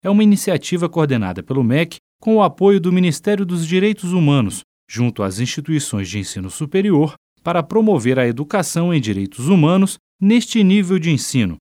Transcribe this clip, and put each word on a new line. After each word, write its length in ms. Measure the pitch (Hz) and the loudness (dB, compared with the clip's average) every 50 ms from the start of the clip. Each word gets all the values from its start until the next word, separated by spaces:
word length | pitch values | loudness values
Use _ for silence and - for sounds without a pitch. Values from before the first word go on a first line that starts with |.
| - | 0
é 60 | 185 | 2
uma 140 | 202 208 214 | 2 4 6
iniciativa 640 | 208 202 190 - 202 175 143 - - 180 170 175 170 | 4 4 2 2 -2 -2 -2 -2 -4 -4 -2 -2 -2
coordenada 520 | - 170 156 143 131 117 101 92 90 95 | 0 0 0 0 0 -2 -2 -4 -6 -8
pelo 220 | 87 _ 131 139 123 | -8 _ -2 0 0
mec 340 | 113 123 151 170 170 - - _ _ _ _ | 0 0 0 -2 -4 -6 -20 _ _ _ _
com 180 | - 220 220 | -2 0 2
o 60 | 214 202 | 2 2
apoio 360 | 180 - - 196 196 202 196 | 2 0 2 2 4 4 4
do 120 | 165 185 | 2 0
Ministério 540 | 180 185 180 175 147 - - 208 208 196 202 | 2 2 2 0 0 -2 -2 -2 -2 -2 -2
dos 200 | 175 180 170 165 | -4 -4 -6 -4
Direitos 460 | 156 180 185 190 214 214 - - 175 | -2 0 0 0 0 -2 -2 -6 -4
Humanos, 500 | 180 180 160 143 143 139 117 95 - - - _ _ _ _ _ | 0 2 2 4 4 2 0 -2 -4 -10 -16 _ _ _ _ _
junto 340 | - 113 123 120 - - 101 | -6 -4 -2 -2 -2 -4 -6
às 160 | 95 95 101 | -6 -4 -4
instituições 680 | 123 120 - - 143 156 160 147 143 - - 104 98 90 | -6 -6 -6 -8 -6 -4 -4 -4 -2 -4 -6 -6 -6 -6
de 100 | 92 104 | -8 -8
ensino 300 | 98 - - 98 92 95 | -8 -8 -10 -10 -10 -10
superior, 640 | - - 156 143 - 190 196 208 185 143 156 151 - _ _ _ _ _ _ | -10 -10 -10 -4 -2 -2 0 2 2 2 2 0 -4 _ _ _ _ _ _
para 200 | 170 170 175 160 | -2 -2 -2 -2
promover 560 | - - 220 220 214 196 139 107 123 127 131 | 0 0 0 2 2 2 2 2 0 2 2
a 80 | 127 | 0
educação 680 | 120 117 123 147 143 - 202 165 - - 170 170 175 175 | 0 -2 -4 -6 -4 -4 -4 -4 -2 -4 -2 -2 0 0
em 80 | 151 | 0
direitos 460 | 117 107 101 98 98 98 - - 120 | -2 -2 -4 -4 -6 -8 -8 -6 0
humanos 500 | 151 202 185 147 156 180 190 196 190 - _ _ _ _ _ | 2 4 4 4 4 4 2 2 0 -2 _ _ _ _ _
neste 440 | 190 196 226 240 226 - - 226 202 | 2 2 2 2 0 0 0 2 4
nível 360 | 185 190 208 196 175 190 185 | 4 4 2 2 0 -2 -2
de 100 | 160 170 | 0 0
ensino 440 | 151 123 - - - 131 110 90 80 - | 0 0 -2 -2 -2 0 0 -2 -4 -8